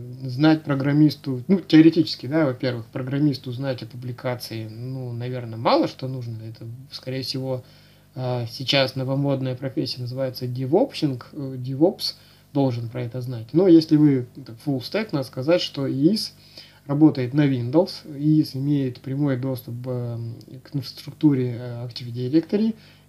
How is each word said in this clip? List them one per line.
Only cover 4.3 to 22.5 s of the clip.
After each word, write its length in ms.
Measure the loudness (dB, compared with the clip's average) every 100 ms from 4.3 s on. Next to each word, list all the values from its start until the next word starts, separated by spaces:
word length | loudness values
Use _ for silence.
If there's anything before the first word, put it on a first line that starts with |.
| -6 -8 -10 -10
ну, 420 | -12 -10 -10 -8
наверное, 460 | -8 -8 -8 -10 -4
мало 320 | 0 2 0
что 180 | -4 -8
нужно. 340 | -8 -8 -10
Это, 220 | -12 -14 -14 -16 -16
скорее 320 | -16 -10 -8
всего, 400 | -6 -6 -4 -6 -8 -20 -20 _ _ -8
э, 300 | -4 -4 -6
сейчас 460 | -8 0 2 2 -2
новомодная 600 | -2 0 0 0 -2 -4
профессия 440 | -6 -4 -6 -6
называется 480 | -8 -6 -6 -6 -8
девопсинг, 800 | -6 0 2 2 -2 -4 -4 -10
э, 220 | -12 -10 -10
девопс 580 | -8 2 2 2 -8 -10 -20 _ _
должен 340 | 0 0 0 -6
про 160 | -8
это 160 | -8 -8
знать. 280 | -8 -10 -2
Но 160 | 2 8
если 300 | 8 8 6
вы, 280 | 6 4 -2 -12 -18
так, 100 | -10 -4
full 140 | -4
stack, 300 | -2 -4 -2
надо 160 | -4 -4
сказать, 340 | -6 0 0
что 300 | 0 -6 -4
иис 420 | 2 4 2 -4 -12 -20 -20 -20 _ -4
работает 460 | 6 6 6 0
на 120 | 2 4
Windows. 460 | 2 2 2 2 -2 -14 -2
иис 380 | 4 4 4 -2
имеет 460 | 0 0 0 -4
прямой 340 | -8 -2 0 0
доступ, 400 | -2 -6 -8 -10 -6
э, 300 | -6 -6 -6 -8 -12 -16 -20
к 100 | -8
инфраструктуре, 840 | -8 -8 -14 -16 0 2 2 -2 -4
э, 260 | -8 -10 -10
Active 280 | -10 -10
Directory, 640 | -6 0 0 2